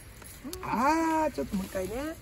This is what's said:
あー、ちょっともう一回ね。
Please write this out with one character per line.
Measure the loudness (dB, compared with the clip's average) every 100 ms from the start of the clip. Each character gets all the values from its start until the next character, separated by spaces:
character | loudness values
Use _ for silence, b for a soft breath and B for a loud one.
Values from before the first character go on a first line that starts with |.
| -18 -18 -16 -14 -10 -8
あ | -2 2 6 6 4 4 2
ー、 |
ち | 0
ょ |
っ | -2
と | -2
も |
う | -2
一 |
回 | -4 -4
ね。 | -2 -4 -6